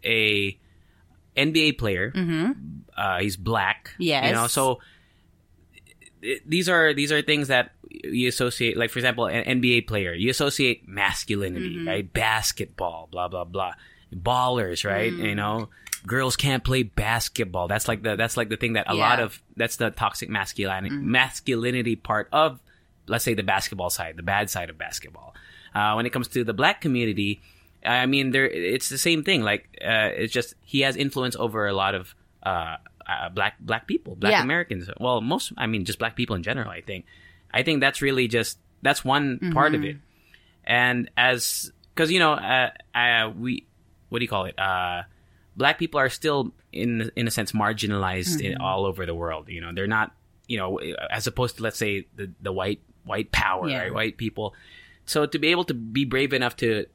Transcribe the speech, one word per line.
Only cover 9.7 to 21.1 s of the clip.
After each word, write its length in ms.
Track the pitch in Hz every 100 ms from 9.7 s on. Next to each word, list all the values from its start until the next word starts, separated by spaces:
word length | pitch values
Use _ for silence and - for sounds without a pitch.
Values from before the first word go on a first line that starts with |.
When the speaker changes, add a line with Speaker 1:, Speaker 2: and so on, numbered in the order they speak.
Speaker 1:
A 80 | 120
player, 320 | - 107 90
you 160 | 85 110
associate 580 | 127 143 - 131 117 -
masculinity, 920 | 98 98 - - 101 95 90 185 175
Speaker 2:
Mm-hmm. 100 | 165
Speaker 1:
right? 260 | 95 95
Basketball, 960 | - 113 110 110 - 98 - 90 82 82
blah, 160 | 90 90
blah, 180 | 90 87
blah. 280 | 92 92 - - - _
Ballers, 720 | 92 87 123 127 123 95 87 104
right? 260 | 98 113
Speaker 2:
Mm. 140 | 87 104
Speaker 1:
You 60 | 101
know, 340 | 104 110 107 - - - 95
girls 300 | 123 131 -
can't 280 | 139 131
play 200 | - 131
basketball. 840 | 110 - 104 117 - - 104 90 87
That's 200 | 104 -
like 160 | 113
the, 120 | 110 101
that's 220 | 113 -
like 120 | 110
the 80 | 107
thing 160 | 120
that 120 | 110 -
a 60 | 110
Speaker 2:
Yeah. 60 | 110
Speaker 1:
lot 100 | 123
of, 220 | 113 - - -
that's 200 | 113 -
the 120 | 113
toxic 400 | - 107 - 120
masculini-, 640 | 107 95 - 98 95 98
Speaker 2:
Mm. 100 | 143
Speaker 1:
masculinity 960 | 139